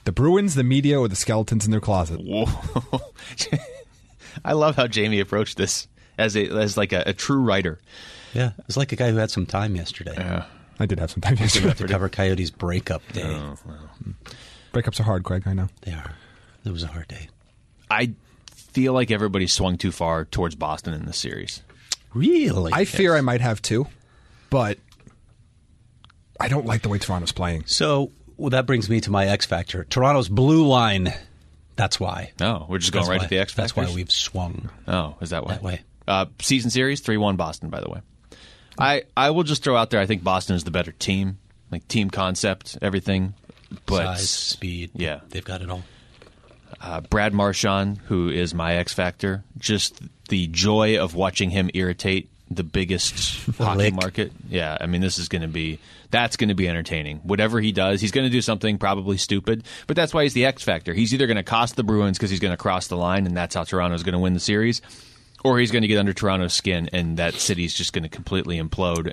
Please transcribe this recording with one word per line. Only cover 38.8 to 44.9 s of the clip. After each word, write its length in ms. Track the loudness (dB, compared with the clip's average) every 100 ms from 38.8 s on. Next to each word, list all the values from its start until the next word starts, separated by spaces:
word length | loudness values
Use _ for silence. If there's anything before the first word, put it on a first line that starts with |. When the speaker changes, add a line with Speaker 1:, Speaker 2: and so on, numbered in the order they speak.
| 2 2 0 2
Speaker 2:
I 140 | 2
will 140 | 4
just 180 | 2 0
throw 140 | 2 4
out 140 | 4
there, 100 | 2
I 60 | 2
think 160 | 0
Boston 320 | 2 0 2 0
is 80 |
the 60 | 0
better 220 | -2 -2
team. 460 | -4 0 0 0 -4 -12 -20 -12
Like, 160 | -10 -4
team 220 | -2 0
concept, 640 | 0 -2 0 -2 -2 -8 -4
everything. 520 | -2 -2 0 0 0 -6 -18 -20 -18 -12 -2
But 300 | 0 0 -2
Speaker 3:
Size, 100 | -2
speed. 600 | -2 -4 -4 -6 -6 -8